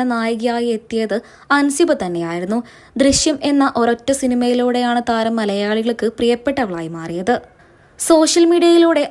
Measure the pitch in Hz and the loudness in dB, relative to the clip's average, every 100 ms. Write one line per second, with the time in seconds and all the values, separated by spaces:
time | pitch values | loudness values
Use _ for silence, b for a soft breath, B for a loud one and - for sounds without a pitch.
0 | 254 233 226 233 233 233 240 220 - 226 | -2 -2 -2 -2 -2 -2 -2 -4 -4 -4
1 | 220 202 B B B 285 285 277 330 294 | -2 -4 B B B 0 0 2 0 0
2 | 180 170 165 170 185 226 233 B B 233 | -2 -6 -6 -6 -4 -6 -6 B B 2
3 | 269 269 320 285 294 285 269 - 233 240 | 2 2 0 -2 0 2 2 2 0 0
4 | - 269 254 247 247 247 247 247 247 240 | -2 -2 0 0 0 0 0 0 0 -2
5 | 240 226 226 226 202 202 202 220 226 233 | 0 -2 0 -2 -2 -2 -2 -2 -2 -2
6 | 214 - 240 240 285 277 220 170 165 165 | -4 -2 -2 0 -2 -4 -4 -6 -8 -10
7 | 165 170 185 165 - _ b b b b | -8 -6 -2 -4 -4 _ b b b b
8 | - 320 311 349 339 349 339 339 330 302 | 2 4 4 4 4 4 4 6 4 2
9 | 294 | 0